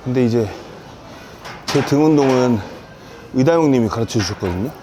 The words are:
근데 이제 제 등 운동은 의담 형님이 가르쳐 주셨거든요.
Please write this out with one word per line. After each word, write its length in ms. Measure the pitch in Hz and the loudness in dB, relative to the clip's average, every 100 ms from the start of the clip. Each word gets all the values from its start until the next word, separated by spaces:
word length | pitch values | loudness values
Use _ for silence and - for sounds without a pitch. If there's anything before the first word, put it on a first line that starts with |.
근데 200 | 131 127 | -2 0
이제 240 | 120 117 104 - - - - - - - - - - - - | 2 2 -2 -8 -16 -20 -20 -20 -20 -20 -20 -20 -18 -14 -4
제 140 | 143 | -2
등 200 | 123 143 | 0 2
운동은 560 | 156 151 135 127 127 113 - - - - - - - | 4 4 4 2 2 0 -4 -16 -20 -20 -20 -20 -6
의담 300 | 131 135 165 | 0 2 4
형님이 260 | 156 127 110 | 4 2 0
가르쳐 320 | 113 113 117 | -2 -2 -2
주셨거든요. 500 | 98 104 98 90 120 - | -2 -4 -4 -4 -6 -8